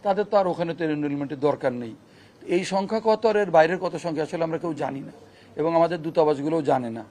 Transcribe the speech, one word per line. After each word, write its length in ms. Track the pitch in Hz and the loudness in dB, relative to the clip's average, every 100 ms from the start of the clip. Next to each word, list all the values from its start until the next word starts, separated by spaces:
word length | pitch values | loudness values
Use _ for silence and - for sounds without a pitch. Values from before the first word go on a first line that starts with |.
তাদের 220 | 208 196 | 0 0
তো 120 | 202 202 | 2 2
আর 100 | 185 | 2
ওখানে 280 | 160 170 | -2 -4
তো 100 | 165 | -2
এনরোলমেন্টের 560 | 160 151 147 143 139 147 | -2 -2 -2 -4 -6 0
দরকার 320 | 147 135 139 | 0 0 -2
নেই। 220 | 123 117 - - - - - - | -4 -10 -14 -20 -20 -20 -18 -2
এই 180 | 175 | -2
সংখ্যা 360 | 175 185 196 220 | 0 -2 -2 -2
কত 220 | 220 214 226 | 2 2 4
আর 100 | 208 | 2
এর 140 | 196 | 4
বাইরের 280 | 160 160 180 | 6 6 2
কত 180 | 180 165 | -4 -4
সংখ্যা 280 | 170 156 | -6 -4
আসলে 200 | 151 170 | -4 -4
আমরা 140 | 165 160 | -4 -4
কেউ 160 | 170 | -4
জানি 260 | 147 135 135 | -4 -6 -6
না, 120 | 156 - - - - - | -12 -18 -20 -20 -14 -4
এবং 180 | 156 | 0
আমাদের 280 | 165 170 175 | 2 2 0
দূতাবাসগুলোও 600 | 156 170 151 139 147 165 | -2 2 2 2 0 0
জানে 280 | 143 131 120 | 2 0 -2
না। 140 | 113 110 | -10 -12